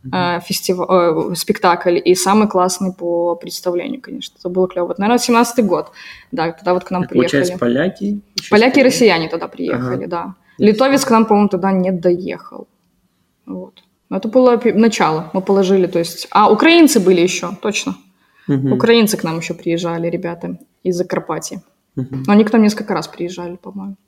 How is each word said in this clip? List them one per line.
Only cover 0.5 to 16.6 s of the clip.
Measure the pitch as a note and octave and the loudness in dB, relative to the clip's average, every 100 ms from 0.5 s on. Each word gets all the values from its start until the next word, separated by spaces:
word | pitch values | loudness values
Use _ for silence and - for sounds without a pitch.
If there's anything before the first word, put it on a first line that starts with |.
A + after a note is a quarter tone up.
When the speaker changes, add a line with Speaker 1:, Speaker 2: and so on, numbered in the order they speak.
| - - F3+ - F#3 E3+ D#3+ - | -6 -4 -4 2 2 2 0 -4
Speaker 2:
э, | E3+ | -6
спектакль | - G#3 F#3+ F3 F3+ F3 | -4 0 2 2 0 0
и | - F#3 | 2 0
самый | G3 G#3 G#3+ | 2 2 2
классный | F#3 F3+ F#3 F#3+ | 0 -2 -2 -6
по | F#3 E3+ E3+ F3 E3+ | -6 -4 -2 -2 -4
представлению, | - - F#3 F3 - - | -8 -8 -6 -4 -6 -10
конечно. | - - - _ | -12 -16 -16 _
Это | F3+ | -6
было | F#3 F#3 | -2 -2
клёво. | F3+ F3 | -2 -6
Вот, | - | -2
наверное, | G3+ B3 | 0 0
семнадцатый | B3+ A#3 A#3+ - | 2 2 2 0
год, | G#3 D#3+ - - - - _ | 0 0 -4 -14 -20 -20 _
да, | E3+ D#3+ | -6 -6
когда | E3 F3+ | -4 -2
вот | F3+ | -2
к | - | -2
нам | F#3 | -6
Speaker 1:
Так, | F3 | -2
получается, | - B2+ C#3+ F3+ | 0 0 0 -2
Speaker 2:
приехали. | F3+ A#2+ B2 | -2 -2 0
Speaker 1:
поляки | F3 - | -2 -4
ещё | G3+ G#3 - - - | -6 -6 -8 -14 0
Speaker 2:
Поляки | G#3+ A#3+ C4+ | 4 4 4
и | |
Speaker 1:
сюда? | B3+ | 2
Speaker 2:
россияне | C4 A3+ E3+ D#3+ | 4 4 2 -2
тогда | E3 E3+ | -6 -10
приехали, | - E3+ - B3+ F#3 F3 | -8 -6 -4 -4 -6 -6
Speaker 1:
Ага. | |
Speaker 2:
да. | F3 F3+ F#3+ _ - | -8 -10 -16 _ 0
Speaker 1:
Ясно. | G#3 | 2
Speaker 2:
Литовец | G#3+ C4 C#4 C#4 | 4 2 2 2
к | |
нам, | A3+ A3 | 2 4
по-моему, | G#3 G3+ | 2 2
тогда | F#3 G3 | 0 0
не | F#3+ F#3 | 0 0
доехал. | F#3 F3 F3 F#3 F3+ - - - _ _ _ _ _ _ _ - | 0 0 0 -4 -10 -14 -20 -20 _ _ _ _ _ _ _ -16
Вот. | F#3+ F#3 _ _ _ _ | -14 -14 _ _ _ _
Но | F#3+ | -8
это | A3 | 0
было | B3+ B3+ A#3+ | 4 4 4
пе-, | A#3+ | 2
начало, | F#3+ A3+ A3 D#3+ D#3 E3 | 4 2 2 -2 -2 -4
мы | F#3+ | -6
положили, | F#3 G3 F#3 G3 F3 | 0 2 4 2 2
то | E3+ | -2
есть... | E3+ - - | -4 -8 -2
А, | F#3+ G#3+ | 2 4
украинцы | G#3+ | 4